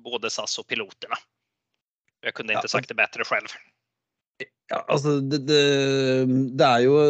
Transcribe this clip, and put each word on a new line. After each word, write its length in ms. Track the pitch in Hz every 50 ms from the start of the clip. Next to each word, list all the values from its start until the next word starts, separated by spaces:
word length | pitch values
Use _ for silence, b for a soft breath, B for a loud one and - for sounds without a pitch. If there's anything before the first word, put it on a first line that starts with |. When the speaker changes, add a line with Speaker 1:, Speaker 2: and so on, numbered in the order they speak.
| 117
Speaker 1:
både 260 | 123 - 107 113 113
sas 300 | - - 104 - - -
och 80 | -
piloterna. 480 | - 127 117 104 95 - _ - - 117 - - _ _ _ _ _ _ _ _ _ _ _ _ _ _ _ _ _ _ _
Jag 120 | - 127 -
kunde 200 | - 117 110 107
Speaker 2:
Ja, 60 | 110
Speaker 1:
inte 80 | 113
sagt 180 | 107 - 107 -
Speaker 2:
och 20 |
Speaker 1:
det 160 | - 117 110 101
bättre 200 | - - 117 113
själv. 240 | - 123 104 107 - - - - _ _ _ _ _ _ _ _ _ _ _ _ _ _ - 135 - _ _ _
Speaker 2:
Ja, 180 | - - - -
altså, 320 | - 147 147 139 151 143 139
det, 180 | 139 135 151
det, 880 | 143 131 143 151 147 143 143 139 139 135 135 135 135 135 131 131 131 131 127 127 131 135 123 131
det 60 | 135 156
er 160 | 135 120 117
jo, 160 | 123 135 143 147 147